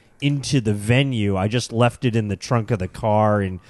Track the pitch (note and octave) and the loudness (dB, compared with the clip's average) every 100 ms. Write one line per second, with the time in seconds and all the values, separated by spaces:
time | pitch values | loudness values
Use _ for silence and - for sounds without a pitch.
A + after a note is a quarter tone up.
0 | _ _ C#3+ C#3+ B2 C#3+ G#2+ G#2 G#2 A#2+ | _ _ -2 -2 -2 0 0 -2 2 2
1 | C#3 A#2+ G2+ F#2+ G2+ A#2+ - A#2 A#2+ - | 2 0 0 0 0 -2 -2 2 2 2
2 | C3 A2+ G#2 G2 - A#2+ G#2+ G#2+ F#2 - | 0 0 -2 -4 -2 -2 0 -4 -4 -4
3 | A2+ G#2+ G#2+ G#2 G2 F2+ - | 0 2 4 2 -2 -6 -14